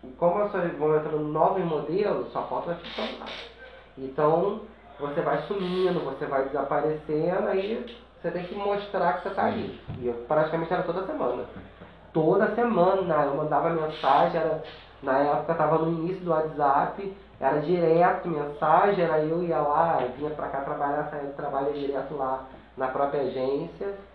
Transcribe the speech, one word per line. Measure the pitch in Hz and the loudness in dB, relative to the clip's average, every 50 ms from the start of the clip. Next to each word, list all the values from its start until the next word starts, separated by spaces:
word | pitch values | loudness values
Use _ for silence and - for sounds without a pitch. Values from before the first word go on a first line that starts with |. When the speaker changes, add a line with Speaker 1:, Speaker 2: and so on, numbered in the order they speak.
| - 127 - | -16 -18 -6
Speaker 1:
como | - 165 175 180 202 | 2 2 2 2 2
eu | 208 202 | 0 0
só | 190 185 175 170 147 143 | 0 -2 -2 -2 -2 0
vou | 147 156 156 | 2 4 4
entrando | 151 151 156 151 151 | 2 2 0 -2 -2
novos | 151 151 151 156 165 185 190 190 180 | -2 -2 0 2 2 2 2 2 0
modelos, | 170 156 147 - 147 160 196 208 196 170 - - - - | 0 -2 -2 -2 -2 0 0 0 0 0 -2 -4 -4 -6
sua | - 123 | -6 -4
foto | - - - - | -4 -4 -6 -4
vai | 170 170 | -4 -6
ficando | 170 - - - - 220 226 - - | -8 -8 -10 -8 -6 -6 -6 -8 -10
lá. | - - - - - - - - - - - - - - - - | -10 -12 -12 -12 -12 -16 -18 -20 -20 -20 -20 -20 -20 -20 -14 -10
Então, | 135 135 135 - 151 151 170 170 190 202 220 226 - - - - - - - - | -10 -8 -2 2 4 4 4 4 4 2 -2 -4 -8 -14 -20 -20 -20 -20 -12 -8
você | 139 143 143 170 | -8 -4 -2 -2
vai | 151 - 170 - - | 0 0 0 0 -2
sumindo, | - 208 196 185 180 180 185 185 180 175 160 | -4 -4 -4 -2 -2 0 2 2 2 2 0
você | 143 139 135 - 147 | -2 -4 -6 -6 -6
vai | 143 156 175 180 | -2 0 0 0
desaparecendo, | 175 - 147 131 - 160 143 147 156 156 156 - - 151 151 160 175 180 202 214 208 | 0 -2 -2 -2 0 0 0 0 0 -2 -2 -4 -2 -2 0 0 0 0 0 0 0
aí | 196 190 190 208 226 240 - - - - - - - - - | 0 0 0 -2 -4 -4 -6 -10 -12 -16 -20 -20 -20 -8 -8
você | 170 | -6
tem | 170 180 175 | -4 -4 -8
que | - - | -6 -6
mostrar | 202 202 202 202 202 202 - - 185 175 170 - | -4 -2 -2 -2 -2 -4 -4 -2 0 2 2 0
que | - - 196 | 0 -4 -6
você | - | -2
tá | - - | 0 0
Speaker 2:
Sim. | - | 0
Speaker 1:
ali. | 214 - - - - - - - - - | 0 -2 -4 -6 -8 -12 -12 -12 -12 -6
E | 123 | -4
eu | 120 117 - - | -4 -4 -4 -2
praticamente | - 151 151 156 156 165 165 165 165 180 | 0 2 2 2 2 0 -2 -2 0 -2
era | 175 - | -2 -2
toda | - 170 185 190 | -2 -4 -4 -4
semana. | - 302 285 - 123 123 - - - - - - - - - - - - - - - - | -4 -4 -2 -2 -2 -2 -4 -6 -10 -12 -16 -18 -18 -18 -20 -20 -20 -20 -20 -20 -4 -2
Toda | 165 156 160 185 196 208 220 214 | 2 4 4 6 4 4 2 2
semana | 226 240 233 208 175 170 185 190 - 190 - 156 151 151 | 0 0 2 4 4 4 4 4 2 0 2 2 2 2
eu | 139 139 | 2 0
mandava | 156 151 151 151 143 151 165 | -2 -2 0 0 2 2 2
mensagem, | 170 160 156 156 - - - 135 139 143 165 175 170 165 | 0 0 -2 -4 -6 -2 2 4 4 6 4 4 2 0
era, | 160 160 156 156 - - - - - - - - - | 0 0 -2 -2 -6 -12 -14 -18 -20 -20 -20 -8 -2
na | 139 131 139 | 0 2 4
época | 143 147 147 151 - - 170 | 4 4 2 0 0 -2 0
tava | 165 156 151 160 156 | 2 2 4 4 2
no | 165 165 170 | 2 2 0
início | 160 160 175 180 - 180 | -2 -2 -4 -4 -4 -2
do | 175 | 0
WhatsApp, | 160 156 156 156 - 147 143 139 139 143 - - - - - - - - - - - - | 0 0 0 -2 -2 0 2 4 4 4 2 0 -2 -6 -8 -10 -10 -12 -18 -20 -12 0
era | - 135 147 151 | 0 2 2 2
direto | 147 151 180 175 170 160 160 170 175 185 190 - - 175 | 2 2 2 4 6 6 6 8 6 6 4 2 -2 -2
mensagem, | 160 147 147 147 - - 156 151 156 175 202 208 196 175 170 | -2 -2 -2 -4 -4 -2 2 6 6 6 6 6 4 4 2
era | 165 160 156 151 | 4 4 2 2
eu | 156 160 175 180 | 2 0 0 0
ia | 170 160 156 | 0 0 0
lá, | 147 143 147 156 165 170 160 147 - 123 123 | 2 2 4 4 4 4 4 2 0 -2 -4
vinha | 135 147 151 | -4 -6 -6
pra | 151 - 139 127 | -4 -4 -6 -4
cá | 131 139 139 | -4 -4 -4
trabalhar, | 147 151 143 147 143 143 151 147 - | -4 -4 -2 -2 0 0 -2 -2 -4
saía | 151 147 139 143 | -4 -6 -8 -8
do | 139 | -8
trabalho, | - 147 139 135 139 143 143 147 | -6 -6 -4 -2 0 0 0 -2
ia | 143 143 | -2 -2
direto | 135 139 131 135 - 156 | -2 -2 -2 -4 -4 -4
lá | 143 131 131 131 131 - - - - - - - | -4 -2 -2 -2 -4 -6 -12 -18 -20 -20 -20 -6
na | 127 131 127 | -4 -4 -2
própria | 131 139 139 139 139 147 135 | 0 0 0 0 0 0 -2
agência. | 123 117 131 127 131 143 147 165 170 - - 202 202 196 196 - - - | -2 -2 -2 -2 0 0 -2 -4 -6 -8 -8 -8 -8 -8 -10 -14 -20 -20